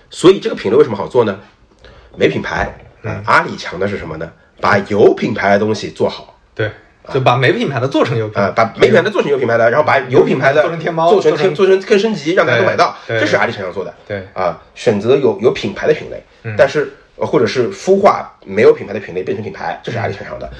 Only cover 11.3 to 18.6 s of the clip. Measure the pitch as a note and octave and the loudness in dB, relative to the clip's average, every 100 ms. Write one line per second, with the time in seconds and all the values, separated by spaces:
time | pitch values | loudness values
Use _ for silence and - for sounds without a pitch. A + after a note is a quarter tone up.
11.3 | D3 F#3 D3+ F#3+ F#3+ - G3+ A3 E3+ D3 | 2 0 2 2 2 2 2 2 -2 -2
12.3 | F#3+ E3+ A#2 - - - - - A2+ G2+ | 0 2 2 0 2 0 -2 -6 -2 0
13.3 | - A2 A2 F#2 F#2 E2+ - - G2+ F#2 | 0 -2 -4 -8 -8 -10 -14 -10 -10 -10
14.3 | - F2+ E2+ - - B2 G#2 A2 D3 A#2 | -4 -4 -4 -14 -2 0 2 2 2 2
15.3 | G2+ A#2+ - G#2+ - - D#3 F2 - - | 2 0 0 -6 -4 -2 -2 -4 -16 -18
16.3 | _ A2+ G#2+ C3+ B2 - - _ - - | _ -8 0 2 2 -4 -10 _ -8 -2
17.3 | D#3 G#2+ C3 A2 G2 - G3 G3 - - | 0 2 0 -2 -4 0 4 4 2 -6
18.3 | - - G2 | -16 -8 2